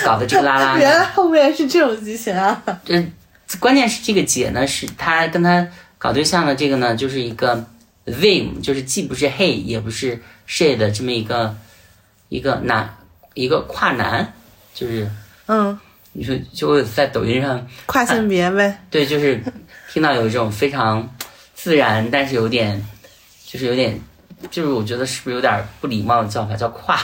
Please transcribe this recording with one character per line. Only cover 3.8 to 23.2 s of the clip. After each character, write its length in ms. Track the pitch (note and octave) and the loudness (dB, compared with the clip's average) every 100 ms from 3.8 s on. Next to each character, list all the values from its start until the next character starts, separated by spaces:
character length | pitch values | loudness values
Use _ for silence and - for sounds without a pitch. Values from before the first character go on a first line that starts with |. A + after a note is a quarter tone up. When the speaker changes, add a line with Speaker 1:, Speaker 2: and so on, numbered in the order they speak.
| A#3 | 4
Speaker 1:
是 140 | - | 0
这 100 | - | 0
个 100 | G3 | 2
姐 280 | D3 C3 A#2 | 2 0 0
呢， 160 | B2+ C#3 | 0 -2
是 200 | - D3 - | -2 -8 -6
她 280 | E3 E3 E3 | 0 0 2
跟 140 | E3+ | 2
她 240 | F3 F3 F3 - - - | 4 4 2 -6 -20 -6
搞 140 | - | -2
对 120 | A#2 | 0
象 220 | D3+ F3+ D3+ | 0 2 0
的 80 | |
这 140 | C3+ C#3+ | 0 0
个 80 | C3+ | 2
呢， 180 | B2 | 0
就 140 | A2+ C3+ | 0 -2
是 120 | C3 | -4
一 100 | A#2+ | -6
个 320 | A2 B2+ A#2 A2+ - _ _ - | -2 -2 -2 -4 -16 _ _ -10
Vim， 540 | A#2+ G3+ E3+ A2+ - | 0 2 2 0 -4
就 140 | F2 | -4
是 80 | C3+ | -4
既 200 | C3 - | -2 -4
不 120 | C#3+ | -4
是 140 | B2+ C#3+ | -2 -2
Hey， 340 | C3+ F#3 A2+ | 0 0 0
也 180 | G2+ A2+ | -4 -6
不 100 | G#2+ | -6
是 320 | A2 C3 A#2 - - - | -6 -6 -6 -12 -20 -8
Shay 280 | - D#3+ A#2 | 0 2 2
的 140 | G#2+ | 0
这 120 | G#2 | 0
么 100 | B2+ | -2
一 100 | A#2+ | -2
个， 340 | A2+ A#2+ A2 G#2+ - - - _ _ _ - | -2 -2 -2 -6 -16 -20 -20 _ _ _ -10
一 120 | C#3 | -6
个 160 | C3+ A#2+ | -2 -2
男， 320 | A#2+ A2 - - - _ _ | 0 -2 -2 -10 -20 _ _
一 140 | - B2+ | -6 -2
个 120 | D3+ | -2
跨 300 | - - F#3+ | -2 -4 -2
男， 400 | A#2+ - A#2 G#3 - - - _ | 0 -2 -2 -4 -8 -20 -20 _
就 120 | - B2 | -10 -6
是 240 | A2+ G#2 G#2 - - - | -4 -6 -8 -16 -12 -2
Speaker 2:
嗯。 320 | A3 G3+ G3+ - _ _ - | 0 0 -4 -12 _ _ -10
Speaker 1:
你 60 | |
说， 100 | - C3 C3 | -6 -6 -6
就 160 | - D3 | -4 2
我 120 | D3 | 2
在 280 | A#2 - C#3 | 2 0 0
抖 160 | A2+ | 0
音 180 | A2 B2+ | 0 0
上 240 | C#3 B2 B2 - - | -2 -4 -8 -16 -2
Speaker 2:
跨 180 | C4+ | 0
性 240 | A#3+ A#3 G#3+ | 2 2 2
别 200 | F#3 F3 | 2 2
呗。 300 | G3 G3+ G3+ - | 2 2 0 -2
Speaker 1:
对， 160 | D#3 | 0
就 140 | C#3 D3 | 0 2
是 240 | C#3+ A#2+ - - - - - | 2 0 -4 -10 -16 -20 -6
听 80 | - | -2
到 140 | D3+ | 0
有 140 | B2+ A2+ | 2 0
一 20 | |
种 180 | B2 A2 | 0 -2
非 220 | G2+ C#3+ | 0 -2
常 420 | C3+ A2 A2 A2+ - - - - | 0 0 0 -4 -12 -16 -18 -20
自 200 | - - | -8 0
然， 340 | D#3 A#2+ A2 A2+ | 4 4 2 0
但 160 | C#3 | 0
是 120 | C3+ B2+ | 0 0
有 120 | A2+ | 0
点， 320 | A#2+ G#2+ G2+ G#2 - - - | 0 0 -2 -8 -14 -20 -20